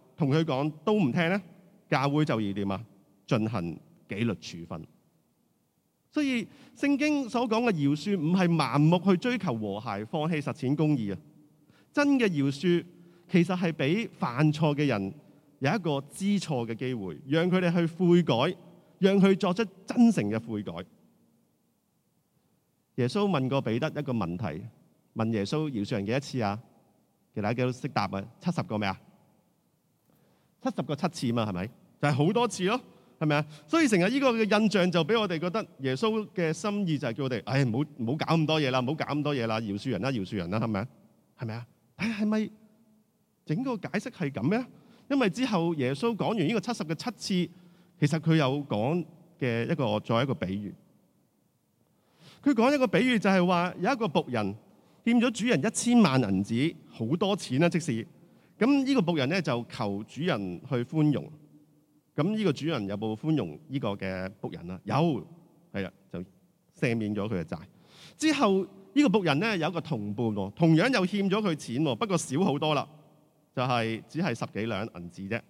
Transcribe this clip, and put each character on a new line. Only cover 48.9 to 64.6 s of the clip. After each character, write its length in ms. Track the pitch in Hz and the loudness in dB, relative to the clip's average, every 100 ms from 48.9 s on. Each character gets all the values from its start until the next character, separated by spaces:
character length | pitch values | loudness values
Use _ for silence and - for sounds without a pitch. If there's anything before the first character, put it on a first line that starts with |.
| 175 156 - - _ | 0 -4 -12 -20 _
嘅 240 | 127 113 120 | -2 0 -2
一 40 | |
個， 240 | 156 117 104 | 0 0 0
再 220 | - 117 | 0 0
一 40 | 139 | 0
個 80 | |
比 180 | 117 90 98 | -2 -4 -4
喻。 120 | 104 - _ _ _ _ _ _ _ _ _ _ _ _ _ _ - - | -8 -14 _ _ _ _ _ _ _ _ _ _ _ _ _ _ -20 -2
佢 100 | 277 | 2
講 220 | 226 247 | 4 4
一 40 | 294 | 4
個 80 | 247 | 2
比 120 | - 254 | 2 2
喻 120 | 226 | 2
就 120 | 202 | 4
係 140 | 190 | 4
話， 280 | 175 175 175 - | 4 2 0 -2
有 140 | 175 | -2
一 40 | 214 | 0
個 100 | 214 | 0
僕 160 | 165 143 | 0 0
人 260 | 117 98 101 - _ _ _ | -2 -2 -6 -14 _ _ _
欠 160 | 233 240 | 2 4
咗 100 | 247 | 2
主 160 | 214 233 | 0 0
人 180 | 165 | 2
一 60 | 208 | 0
千 300 | - 233 240 | -2 4 6
萬 180 | 175 131 | 6 4
銀 220 | 104 95 | 2 0
子， 320 | 101 117 160 - - | 0 0 -2 -4 -14
好 180 | - 113 170 | -8 -4 0
多 200 | 196 202 | 0 -2
錢 240 | - 131 | -2 0
啦， 80 | 170 | 2
即 100 | 175 | 0
使。 280 | - 113 - - - _ _ - | -2 -6 -8 -16 -20 _ _ -2
噉 260 | 226 277 | 2 2
呢 100 | 262 | 4
個 60 | 269 | 2
僕 160 | 165 160 | 2 2
人 120 | 127 | 0
呢， 120 | 190 | 0
就 240 | 151 120 117 | 0 -2 -4
求 360 | - 107 98 | -4 -4 -4
主 180 | 110 127 | -8 -6
人 380 | 175 120 95 87 - | -2 -2 -4 -8 -4
去 60 | 123 | -4
寬 280 | 120 160 151 | -2 2 2
容。 180 | 113 71 - - - _ _ _ _ _ | 2 -4 -16 -20 -20 _ _ _ _ _
噉 220 | - 170 220 | -2 -2 0
呢 80 | |
個 80 | 190 | 0
主 140 | 123 147 | 0 -2
人 200 | 139 98 | -4 -4
有 100 | 101 | -4
冇 200 | 107 110 | -4 -4
寬 200 | 156 151 | 0 0
容 220 | 87 73 - | -2 -8 -10
呢 100 | 135 | -6
個 100 | 117 | -4
嘅 400 | 101 95 92 95 - | -4 -6 -6 -8 -10
僕 100 | - | -12
人 180 | 85 | -10